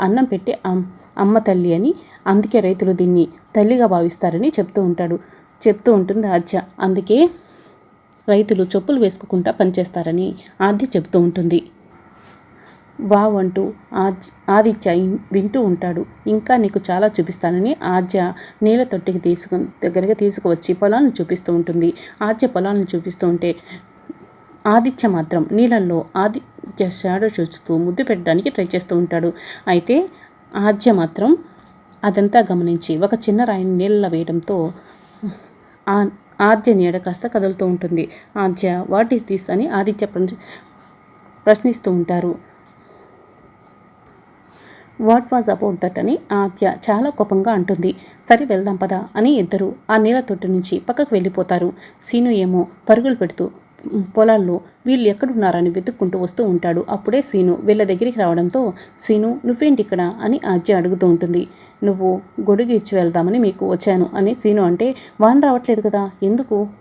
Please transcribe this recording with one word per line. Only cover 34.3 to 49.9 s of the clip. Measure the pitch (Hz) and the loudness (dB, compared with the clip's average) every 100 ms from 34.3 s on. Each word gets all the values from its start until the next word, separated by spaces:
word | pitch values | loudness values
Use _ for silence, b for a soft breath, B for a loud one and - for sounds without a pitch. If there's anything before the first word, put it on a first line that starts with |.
| 170 170 196 160 B B B B - 208 B B B B B - | -4 -2 -2 -4 B B B B -14 -12 B B B B B -2
ఆ | 202 196 - _ - | 0 0 -4 _ 0
ఆద్య | 208 220 226 | 2 2 2
నీడ | 202 175 180 | 2 2 -2
కాస్త | 185 180 240 | -6 -8 -4
కదులుతూ | 233 196 190 190 | -2 -2 -2 -2
ఉంటుంది. | 180 175 170 160 B B 208 | -2 -2 -4 -4 B B -4
"ఆద్య, | 190 175 190 180 185 | -4 -2 -2 -2 -2
what | 190 233 | 0 0
is | 240 226 | -2 -2
this?" | 190 190 | -6 -4
అని | 185 294 | -4 -2
ఆదిత్య | 202 196 208 202 | -2 -2 -2 -4
ప్రశ్న-, | 185 185 - B B B - - _ _ - - - - | -2 -4 -6 B B B -20 -20 _ _ -20 -20 -2 2
ప్రశ్నిస్తూ | 214 254 233 - | 4 2 -2 -2
ఉంటారు. | 180 170 175 175 - - _ _ _ _ - - _ _ _ - _ _ _ _ _ _ _ _ _ _ B B B B - | -2 -2 -2 -4 -6 -12 _ _ _ _ -20 -20 _ _ _ -20 _ _ _ _ _ _ _ _ _ _ B B B B -2
"What | 220 233 | 2 2
was | 240 247 226 185 | 2 -2 0 -2
about | 202 180 | -2 -2
that?" | 180 185 | -4 -2
అని | 196 302 - | -2 -2 -2
ఆద్య | 202 196 185 190 - - | -2 -2 0 -2 -2 -2
చాలా | 208 277 | 0 0
కోపంగా | 285 202 190 196 | -2 0 0 0
అంటుంది. | 202 180 180 180 B B B - | 0 0 -2 -2 B B B 4
"సరే, | 233 - | 4 4
వెళ్దాం | 190 196 190 | -2 -2 -4
పద" | 190 | -4
అని | 185 208 202 233 | -4 -6 0 2
ఇద్దరు | 285 180 190 190 - | 2 2 -2 -2 -6
ఆ | - | 0